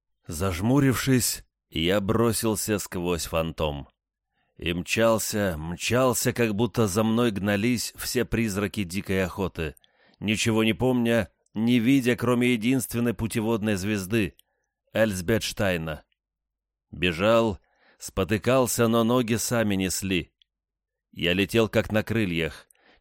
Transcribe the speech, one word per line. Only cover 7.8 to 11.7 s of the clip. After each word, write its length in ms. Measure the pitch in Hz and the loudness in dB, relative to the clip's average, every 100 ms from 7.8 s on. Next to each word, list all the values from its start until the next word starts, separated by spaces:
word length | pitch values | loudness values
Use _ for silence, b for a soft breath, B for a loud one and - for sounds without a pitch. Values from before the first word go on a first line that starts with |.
| - - | -4 -8
все 280 | - 123 | -4 -2
призраки 580 | 113 110 113 95 101 - | -2 -2 -2 -2 -2 -4
дикой 420 | 92 92 90 95 | -6 -6 -2 -2
охоты — 500 | 92 95 92 - 78 - b b b b | -2 -2 -4 -4 -8 -8 b b b b
ничего 440 | 98 107 117 110 | -2 0 2 2
не 80 | 110 | 2
помня, 580 | 92 127 127 117 117 95 _ _ | 2 0 2 2 0 0 _ _
не 240 | - 113 | -2 2